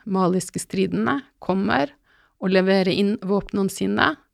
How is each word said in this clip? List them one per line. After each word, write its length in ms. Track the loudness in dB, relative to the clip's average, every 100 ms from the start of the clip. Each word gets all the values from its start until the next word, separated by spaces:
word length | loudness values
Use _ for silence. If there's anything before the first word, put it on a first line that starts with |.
| -6
maliske 540 | 0 0 0 -4 -8
stridende, 640 | -6 -2 -2 0 -2 -2 -6 _
kommer 480 | -4 -2 0 0 -2 -6 _ _ _ _
og 100 | 0
leverer 420 | 2 4 2 2
inn 240 | 0 0 -2
våpnene 520 | -2 -2 -2 -2 -4
sine, 460 | -2 -2 2 2 0 _